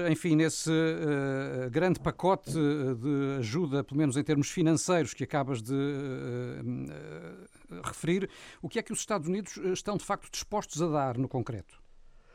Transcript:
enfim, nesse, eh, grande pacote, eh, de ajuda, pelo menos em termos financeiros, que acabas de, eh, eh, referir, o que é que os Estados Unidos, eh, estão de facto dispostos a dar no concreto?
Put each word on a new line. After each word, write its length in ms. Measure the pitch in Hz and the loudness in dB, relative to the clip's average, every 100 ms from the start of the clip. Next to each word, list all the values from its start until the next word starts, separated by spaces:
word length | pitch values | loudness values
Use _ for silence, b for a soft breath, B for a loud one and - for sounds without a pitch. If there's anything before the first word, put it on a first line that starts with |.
| 175 | 2
enfim, 260 | 156 175 156 | 2 4 4
nesse, 340 | 160 - 160 | 4 2 2
eh, 960 | 160 160 165 160 143 139 135 139 135 127 | 4 4 2 0 0 0 -2 -2 -4 -2
grande 280 | 131 185 170 | 2 4 4
pacote, 520 | 139 - 175 190 - | 0 0 2 2 0
eh, 440 | 160 147 147 131 | 2 2 2 0
de 440 | 120 131 139 139 139 | -2 0 0 0 -2
ajuda, 440 | 113 139 165 139 | -2 0 2 0
pelo 160 | - 139 | 0 2
menos 180 | 151 127 | 2 2
em 60 | |
termos 280 | - 143 139 | 2 2 2
financeiros, 640 | - 160 156 - 180 131 | 2 4 4 4 2 2
que 100 | - | -2
acabas 380 | 131 151 135 127 | -2 0 0 -2
de, 120 | 110 | -2
eh, 880 | 139 139 139 143 131 135 123 123 131 120 123 135 | 0 0 -2 -4 -4 -4 -4 -4 -6 -6 -4 -6
eh, 920 | 151 151 - 170 - - - - 170 | -10 -12 -12 -14 -16 -20 -20 -16 -10
referir, 460 | - - 160 185 190 B B B | -10 -4 0 0 0 B B B
o 80 | - | -6
que 100 | 226 | -6
é 40 | |
que 100 | 220 | -4
os 60 | 220 | -6
Estados 300 | - 208 151 | -2 -2 0
Unidos, 300 | 190 185 - | -2 -4 -6
eh, 100 | 185 | -2
estão 240 | 185 - 202 | -2 -2 -4
de 80 | |
facto 260 | - 202 - | -2 -4 -4
dispostos 500 | - - 208 - 143 | -10 -4 -4 -4 -2
a 60 | 170 | 0
dar 300 | 151 135 117 | 2 0 0
no 100 | 131 | -2
concreto? 540 | 131 110 104 - - - - b b b | -2 -4 -6 -10 -20 -20 -20 b b b